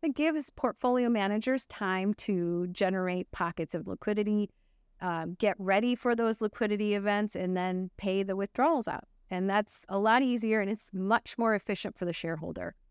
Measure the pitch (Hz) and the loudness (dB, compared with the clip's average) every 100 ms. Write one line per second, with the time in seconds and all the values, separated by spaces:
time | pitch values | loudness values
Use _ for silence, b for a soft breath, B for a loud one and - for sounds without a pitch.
0 | 320 277 311 302 - - 247 - 247 247 | -2 2 2 0 -6 -2 -2 0 2 2
1 | 240 220 196 214 254 262 - - 196 185 | 2 2 2 0 0 -2 -4 -6 -2 0
2 | 196 208 - 185 170 175 180 180 185 190 | 0 -2 0 0 0 0 -2 0 2 2
3 | 180 180 - - 170 170 156 180 196 180 | 0 -2 -4 -4 -4 -4 -6 -6 -6 -4
4 | 208 208 208 208 202 _ _ _ _ - | -2 0 2 0 -2 _ _ _ _ -8
5 | 180 165 170 180 208 185 190 196 247 240 | -4 -4 -4 0 0 2 2 2 2 0
6 | 240 233 226 220 208 - 208 208 208 202 | 0 2 2 0 -2 -2 0 0 0 0
7 | 202 208 208 190 185 180 185 185 185 - | 2 0 0 -2 -2 0 0 -2 -6 -6
8 | 202 190 196 190 202 - 294 311 - 131 | -2 0 0 -2 -2 2 2 2 0 -6
9 | - _ - 185 190 202 208 - - 196 | -10 _ -8 -2 0 0 0 -8 -4 0
10 | 220 247 262 240 220 220 196 220 - 185 | 4 4 4 0 2 0 0 -4 -6 -4
11 | 190 226 - - 226 208 - 196 190 - | 2 0 0 0 2 2 -2 -4 -6 -4
12 | 175 - 165 165 170 175 175 - _ | -4 -4 -4 -6 -6 -8 -10 -12 _